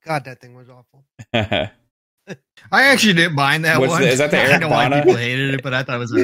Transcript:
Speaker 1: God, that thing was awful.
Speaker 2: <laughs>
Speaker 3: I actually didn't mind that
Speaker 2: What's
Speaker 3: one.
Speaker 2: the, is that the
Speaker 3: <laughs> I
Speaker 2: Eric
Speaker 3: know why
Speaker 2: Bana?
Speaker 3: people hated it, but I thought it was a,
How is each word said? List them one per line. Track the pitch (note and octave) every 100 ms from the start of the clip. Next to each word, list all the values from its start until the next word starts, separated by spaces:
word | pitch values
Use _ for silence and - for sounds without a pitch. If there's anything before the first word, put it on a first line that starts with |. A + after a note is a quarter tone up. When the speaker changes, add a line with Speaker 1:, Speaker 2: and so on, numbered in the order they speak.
| D#3+
Speaker 1:
God, | D3+ C3+
that | B2
thing | B2 B2
was | B2
awful. | B2+ _ _ _ - -
Speaker 2:
<laughs> | A2+ G2+ F#2 F2 - _ _ _ _ - D#3+ _ _ -
Speaker 3:
I | G3+
actually | C4+ B3+ G#3+
didn't | E3+ E3+
mind | C#3+ C#3 D#3+ D#3+
that | D#3
Speaker 2:
What's | C3
Speaker 3:
one. | -
Speaker 2:
the, | B2+
is | C3
that | D3
the | C#3+
Speaker 3:
<laughs> |
I | A#2+
Speaker 2:
Eric | F#3
Speaker 3:
know | D#3+
why | A#2 B2+
Speaker 2:
Bana? | C#3+
Speaker 3:
people | A3+ A#2
hated | A#2+ B2+ C#3 C3+
it, |
but | C#3
I | B2+
thought | C3+ A#2+
it |
was | A#2+
a, | -